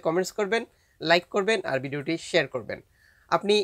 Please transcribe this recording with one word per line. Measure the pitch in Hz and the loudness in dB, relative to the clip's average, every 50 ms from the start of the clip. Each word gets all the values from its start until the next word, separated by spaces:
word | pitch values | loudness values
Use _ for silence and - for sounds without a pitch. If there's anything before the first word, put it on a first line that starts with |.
| - | -2
কমেন্টস | 165 165 180 185 - - | 0 0 0 -2 -2 -2
করবেন, | - 208 190 226 226 240 _ _ _ _ _ _ - | -4 -2 0 -2 -2 -4 _ _ _ _ _ _ -6
লাইক | 143 156 175 180 - - - | 2 4 4 4 4 0 -2
করবেন | 208 190 214 226 196 - - | -2 2 2 0 0 0 -2
আর | 135 131 | -4 -4
ভিডিওটি | 135 139 139 147 139 160 165 160 - - | -4 -4 -6 -6 -4 -4 -4 -4 -4 0
শেয়ার | - 165 139 - - | 0 0 0 0 -4
করবেন। | 120 101 - - - - _ _ _ _ _ _ _ _ - | -8 -8 -8 -10 -12 -12 _ _ _ _ _ _ _ _ -2
আপনি | - 175 - 202 208 208 | -2 0 2 4 2 2